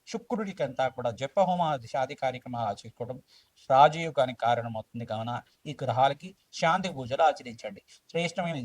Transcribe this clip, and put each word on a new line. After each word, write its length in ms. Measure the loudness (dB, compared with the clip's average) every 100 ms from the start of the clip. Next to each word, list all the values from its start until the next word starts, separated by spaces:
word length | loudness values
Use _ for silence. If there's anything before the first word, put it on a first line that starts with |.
| -10
శుక్రుడికి 560 | -10 -6 -6 -4 -4
అంతా 220 | -4 -2 -2
కూడా 220 | -2 -6
జపహోమాది 800 | -4 -2 2 2 2 0 -2 -4
షాది 260 | -4 -4
కార్యక్రమాలు 540 | -2 -4 -4 -6 -4 -4
ఆచరించుకోవడం 500 | -6 -10 -10 -10 -10 -16 _ _ _ 4
రాజయోగానికి 720 | 8 8 6 -2 0 0 0
కారణమవుతుంది. 640 | 0 0 -2 -8 -8 -10
కావున 280 | -6 -6 -4 -8 -10 _ -14
ఈ 60 |
గ్రహాలకి 540 | -6 0 4 2 2 -10 -20 _
శాంతి 360 | 0 2 2 -2
పూజలు 300 | -8 -4 2
ఆచరించండి. 580 | 4 2 -6 -12 -12 -14 -20 -20 _
శ్రేష్టమైన 500 | -4 -4 -4 -4 -4